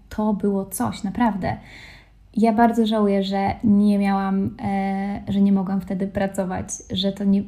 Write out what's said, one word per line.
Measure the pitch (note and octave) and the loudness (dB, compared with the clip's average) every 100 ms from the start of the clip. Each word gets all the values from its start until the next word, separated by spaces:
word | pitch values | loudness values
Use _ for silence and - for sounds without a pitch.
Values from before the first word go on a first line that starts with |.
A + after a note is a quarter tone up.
| - | -14
to | - G#3+ | -4 -2
było | G#3 G3+ G3 G3 | 0 0 -2 -4
coś, | - A#3 - | -4 -4 -4
naprawdę. | G3+ F#3+ A#3 G3 - - - - - - - _ - - | -6 0 0 0 -4 -6 -10 -20 -20 -20 -20 _ -10 0
Ja | A3+ | 2
bardzo | A3 A#3 A3+ G#3+ | 6 4 4 2
żałuję, | A3 G3+ G3 | 2 2 2
że | F#3+ G3 G3 - | 0 -2 -2 -2
nie | G3+ G3+ G#3 G3+ | 2 4 4 4
miałam, | G3 G3 G3 G3 G3 G#3 | 2 0 0 0 -2 -4
e, | G3+ G3 G3 G3 G3 G3+ - | -4 -2 -2 -4 -4 -6 -4
że | G3 | 2
nie | G3 | 4
mogłam | G3 F#3 G3 | 4 2 -2
wtedy | F3+ F#3+ G3 | -4 -4 -4
pracować, | G3+ F#3+ G3 F3+ F#3 - - - | -2 -4 -2 -4 -4 -8 -12 -8
że | F#3+ G3 | -4 -4
to | G3 | -2
nie, | G3+ G3 | 2 2